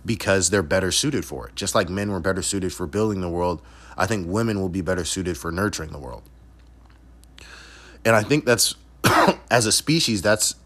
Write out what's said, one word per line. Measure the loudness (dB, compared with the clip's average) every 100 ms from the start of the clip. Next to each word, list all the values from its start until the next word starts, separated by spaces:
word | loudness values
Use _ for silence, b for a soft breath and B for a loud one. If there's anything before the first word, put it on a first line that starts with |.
because | -6 -2 2 2 4
they're | 2
better | 2 0 0
suited | 0 0 -2
for | -4 -10 -12
it. | -8
Just | -2
like | 0 0
men | -2 -4
were | -2
better | -2 -2
suited | -2 -4 -4
for | -4 -4
building | -2 0 0
the | -2
world, | -2 -2 -2 B B B -4
I | -2
think | -2 -2
women | -2 0 0
will | -2
be | -2
better | -2 -2
suited | -2 -4 -4 -6
for | -6
nurturing | -2 -2 -4 -8
the | -12
world. | -14 -14 -18 -20 -20 -20 -20 -20 -20 -20 -20 -20 -20 -20 B B B B B B
And | 2
I | 4
think | 4 2
that's, | 4 2 2 -2 -14 -2 2
<coughs> | 4 4 2 2
as | 2 4
a |
species, | 2 2 2 2 0
that's | 2 2 0 -4